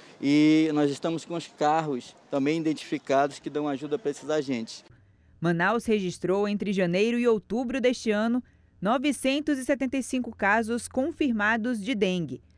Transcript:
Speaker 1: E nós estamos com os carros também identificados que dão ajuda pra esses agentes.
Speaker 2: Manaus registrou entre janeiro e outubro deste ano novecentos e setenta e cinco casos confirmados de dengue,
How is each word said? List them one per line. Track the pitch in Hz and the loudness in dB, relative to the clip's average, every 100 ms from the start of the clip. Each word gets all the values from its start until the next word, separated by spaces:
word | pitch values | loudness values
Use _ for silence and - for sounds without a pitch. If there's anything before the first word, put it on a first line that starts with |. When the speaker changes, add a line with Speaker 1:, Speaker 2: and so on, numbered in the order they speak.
| - - | -20 -4
Speaker 1:
E | 139 147 156 156 160 | 2 6 6 6 4
nós | 147 147 | 2 0
estamos | 135 170 165 | 0 -4 -4
com | - | -6
os | 170 - | -10 -8
carros | - 147 160 156 123 - - - | -2 0 2 0 -6 -8 -20 -6
também | 139 139 165 | -2 0 0
identificados | 160 139 - 147 - 135 143 139 | 0 -4 -4 -6 0 2 2 -2
que | 156 | -8
dão | 147 147 | -6 -4
ajuda | 135 147 143 | -4 -4 -4
pra | 143 | -4
esses | 143 139 | -6 -4
agentes. | 156 135 120 113 - - - _ _ _ - | -2 -2 -4 -6 -12 -20 -20 _ _ _ -6
Speaker 2:
Manaus | 165 170 185 233 | -2 0 0 0
registrou | 226 214 185 - 175 196 208 | 0 0 0 -4 -2 0 0
entre | 208 208 | -2 -2
janeiro | 190 175 180 226 240 | 0 2 2 2 2
e | 240 | 2
outubro | 220 - 226 240 247 | 2 0 -4 -2 0
deste | 240 240 220 | 0 0 0
ano | 208 233 247 - _ _ - | 0 2 0 -4 _ _ -4
novecentos | 190 254 285 240 262 277 294 269 | 0 0 0 0 0 0 0 -2
e | |
setenta | 254 269 262 269 | 0 -2 0 -4
e | |
cinco | - 254 240 | -4 -4 -4
casos | - 196 220 220 233 - | -2 2 2 2 -4 -4
confirmados | 254 294 - 294 220 208 233 240 226 | -2 -2 0 0 2 2 0 0 -2
de | 196 | -2
dengue, | 214 190 180 143 127 _ | 0 2 0 -4 -8 _